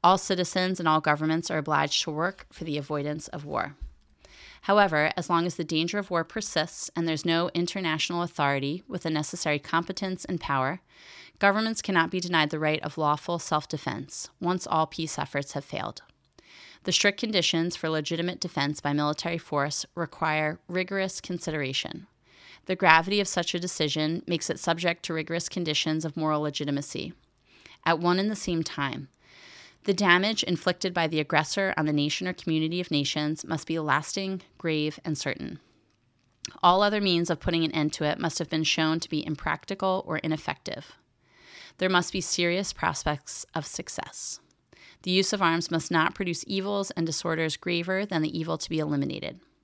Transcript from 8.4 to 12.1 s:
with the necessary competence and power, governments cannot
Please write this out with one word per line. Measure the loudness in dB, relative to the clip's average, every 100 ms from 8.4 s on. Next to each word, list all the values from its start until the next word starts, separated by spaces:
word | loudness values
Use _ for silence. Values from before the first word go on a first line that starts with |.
| 2 2 -2 -4 -6
with | -6
the | -2
necessary | -2 -2 -2 -2 -2
competence | 0 0 0 -6 -4 -6 -4
and | -4
power, | -2 0 0 -4 _ -20 -20 -20 -20 _
governments | 4 4 0 -2
cannot | 2 2 4